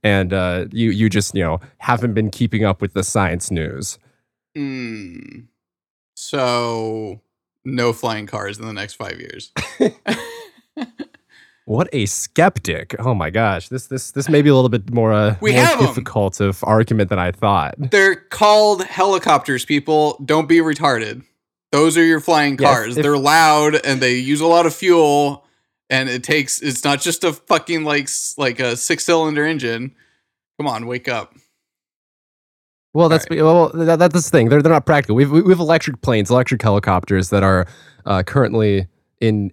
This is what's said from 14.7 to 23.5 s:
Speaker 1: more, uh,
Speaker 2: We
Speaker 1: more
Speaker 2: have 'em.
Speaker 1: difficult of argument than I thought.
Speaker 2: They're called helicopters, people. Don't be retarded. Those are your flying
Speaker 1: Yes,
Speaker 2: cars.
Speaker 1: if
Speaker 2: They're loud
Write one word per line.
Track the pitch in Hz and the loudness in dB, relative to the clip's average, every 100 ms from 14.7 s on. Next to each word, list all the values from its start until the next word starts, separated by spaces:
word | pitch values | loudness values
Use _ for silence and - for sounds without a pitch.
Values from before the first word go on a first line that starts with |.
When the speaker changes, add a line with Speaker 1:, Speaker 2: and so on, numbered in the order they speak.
| 117 95 | -2 -2
Speaker 1:
more, | 117 110 | 0 2
uh, | 107 107 95 | 2 2 0
Speaker 2:
We | 214 | 0
Speaker 1:
more | 247 | 4
Speaker 2:
have | 330 269 | 4 4
'em. | 156 | 0
Speaker 1:
difficult | - 127 110 98 - | -2 -6 -2 -2 -2
of | 101 95 - | -2 -2 2
argument | 110 117 110 95 | 2 2 0 0
than | 98 | -2
I | 90 | -4
thought. | 87 107 98 76 - | -2 0 0 -2 -6
Speaker 2:
They're | 131 202 196 175 | 0 4 4 0
called | _ - 208 214 214 196 | _ 0 4 6 4 0
helicopters, | 185 180 196 185 175 143 - 127 | -4 -2 0 2 2 0 0 -6
people. | - 147 143 151 151 - 135 | -2 -2 0 0 0 -2 -2
Don't | 151 156 | -2 4
be | 165 | 2
retarded. | 160 151 156 120 107 117 - _ _ _ _ | 2 0 0 -2 -4 -10 -16 _ _ _ _
Those | 139 160 156 | 2 2 4
are | |
your | 165 160 | 2 2
flying | 143 160 143 135 | 2 2 2 2
Speaker 1:
Yes, | 143 | 2
Speaker 2:
cars. | 127 110 123 | 2 0 -2
Speaker 1:
if | |
Speaker 2:
They're | 147 147 | 0 2
loud | 139 160 160 | 4 4 4